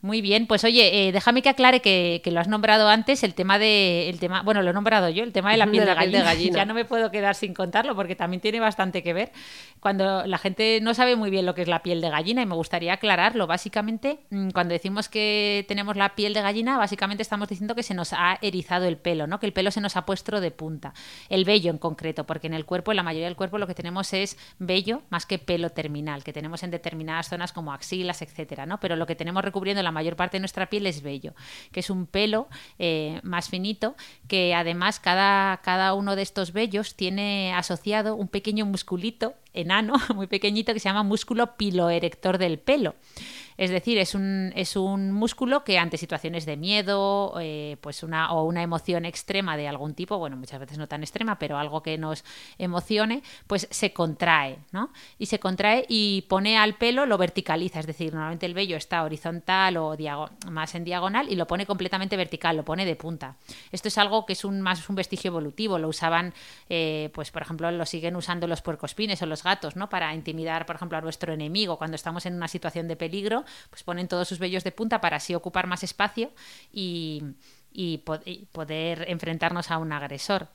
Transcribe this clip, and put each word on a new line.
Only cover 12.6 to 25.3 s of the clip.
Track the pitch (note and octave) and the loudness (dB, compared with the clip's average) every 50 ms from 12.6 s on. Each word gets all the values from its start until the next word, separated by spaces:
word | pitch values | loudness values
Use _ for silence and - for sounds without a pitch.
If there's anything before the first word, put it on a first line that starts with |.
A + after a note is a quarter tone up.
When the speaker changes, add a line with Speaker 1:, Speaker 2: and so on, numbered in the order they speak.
| E3 - - F3 E3+ E3+ F3+ | -2 -2 -2 -2 0 0 -2
Speaker 1:
aclararlo, | G3 - G#3+ G3 E3+ F3 G#3 A#3 A#3+ G3 | 0 4 4 4 6 6 4 4 2 2
básicamente, | D#3+ E3 F3+ - G#3 - A3 G#3 G#3+ A3+ A3 - C#4 D4 D4 - _ | 2 2 0 -2 -2 -2 -2 -2 -2 -4 -2 -2 -2 -2 -2 -8 _
mm, | - G3 G3 F#3+ | -4 -2 -2 0
cuando | F#3 F#3 F3 F3 E3+ | 2 0 0 2 0
decimos | E3 - F#3+ G3 G#3 G#3+ - | -2 -2 -2 -2 -2 -4 -4
que | - G#3+ G#3+ G#3+ G#3 G#3 G#3 G#3 G#3 G3+ G3 - | -2 0 2 2 2 2 2 2 2 0 -2 -2
tenemos | G#3 G3+ G3+ G3+ G#3 | -4 -4 -2 -2 0
la | G3+ G3 G3 - | 2 2 2 2
piel | - G#3 G#3 G#3 | 0 -2 0 0
de | G#3+ G#3 | 0 0
gallina, | G3 G#3 A3 A3+ B3 C4+ C4 | 0 0 0 0 0 2 2
básicamente | G#3+ G3+ G#3 G3 - G3 G3+ G3+ G#3+ | 2 0 0 -2 -2 -2 -2 -4 -4
estamos | - - G#3 G3+ G3+ | -4 -2 -4 -4 -4
diciendo | G#3 F3 G3+ G#3 - | -6 -6 -4 -4 -4
que | A#3+ A3+ | -4 -4
se | - G3+ | -4 -4
nos | F3+ F3 - - | -4 -4 -4 -2
ha | - F3 F3 F#3+ - - | 2 4 2 2 2 0
erizado | G#3 F3+ F#3 E3 - F3 F3+ F3+ | -2 -2 -2 -2 0 0 2 2
el | F3+ E3+ | 2 0
pelo, | D3+ - F3 E3+ D#3+ D3+ D3 | 0 -2 -2 0 0 0 -2
¿no? | F3+ G3 | -4 -2
Que | - | -2
el | G#3 - | -2 0
pelo | - F#3+ G3+ | 0 0 0
se | F#3+ - | 0 0
nos | G3+ G3+ - | -2 -2 -2
ha | F#3 F3+ | -2 -2
puesto | - G3 F#3 - - G#3+ G#3 | -2 -4 -4 -2 -4 -2 -2
de | F#3 E3 | -2 -2
punta. | D3 - D#3+ D#3 D#3+ D3 - C#3 - - - - - - - - | -4 -6 -8 -8 -8 -8 -10 -12 -16 -16 -18 -18 -18 -20 -8 0
El | G3 F#3+ F#3+ | 2 2 4
vello | F3 G#3+ G#3+ E3 E3+ | 6 6 6 6 4
en | D#3+ D3+ | 0 0
concreto, | - E3+ D#3 - D#3 D#3+ D#3 - D3+ | -2 -4 -4 -2 -4 -6 -4 -6 -4
porque | - D#3+ D#3 - D#3+ | -4 -6 -6 -4 -6
en | D#3+ | -6
el | D#3+ D#3 | -6 -4
cuerpo, | - F3+ F3+ F3 - | -2 -4 -4 0 0
en | A3 | 0
la | G3 F3+ | 0 0
mayoría | E3+ E3 D#3 E3 F3 | -2 -4 -4 -4 -6
del | F3+ | -4
cuerpo, | - F#3+ F#3 F3+ | -4 -6 -4 -2
lo | G#3 G#3 F3+ | -4 -4 -4
que | F3+ | -6
tenemos | - E3+ E3+ F3 F#3+ F#3+ - - | -8 -8 -6 -4 -4 -4 -2 -2
es | F#3+ G3 G3 - - - - - _ | -2 -2 -2 -6 -12 -18 -20 -14 _
vello | F#3 F3 F#3 F#3+ F#3+ G3+ A3+ C#4+ D4+ - | -4 0 0 0 2 0 -4 -4 -4 -4
más | - F3 - | -4 -4 -4
que | - | -2